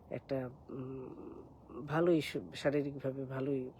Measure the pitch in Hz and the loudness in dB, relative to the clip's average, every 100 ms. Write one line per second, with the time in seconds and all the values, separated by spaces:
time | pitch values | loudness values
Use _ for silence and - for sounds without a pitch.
0 | - 123 - 135 127 135 - 139 131 131 | -8 -8 -2 -2 -2 -8 -10 -8 -6 -8
1 | 127 - - - - - - 123 143 156 | -8 -10 -12 -12 -16 -18 -14 -8 0 4
2 | 175 165 139 131 92 - 147 143 143 139 | 8 6 4 -2 -6 -2 2 4 2 -2
3 | 135 135 131 131 135 135 127 - | -2 -2 -2 -2 0 0 -2 -8